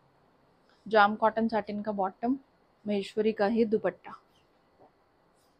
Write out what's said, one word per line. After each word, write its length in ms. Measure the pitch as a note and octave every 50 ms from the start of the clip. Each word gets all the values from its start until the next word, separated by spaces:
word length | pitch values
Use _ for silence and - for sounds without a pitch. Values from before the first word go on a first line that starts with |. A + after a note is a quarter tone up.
| _ _ _ _ _ _ _ _ _ _ _ _ _ _ _ _ -
जाम 300 | G3 A3 G#3+ G3+ G#3 G#3+
कॉटन 320 | G#3+ A3+ A3 A3 A3+ A3+
सैटिन 340 | A3+ A3+ G#3 G3+ - G#3 G#3
का 100 | G#3 A3
बॉटम, 460 | G#3 G3+ F#3 F#3+ - - A#3 B3 C#4 C4+ - _ _ _ _ _ _ _ -
महेश्वरी 480 | G#3 G#3 G3+ G3 - - A3 G#3 A3 G#3+
का 140 | - G3+
ही 180 | G3+ A#3 A3 A#3
दुपट्टा। 500 | G#3 A3 G#3+ - F3+ - - - - - - _ _ _ _ _ _ _ _ _ _ _ _ - - _ _ _ _ _ _ _ _ _ _ _ _ _ _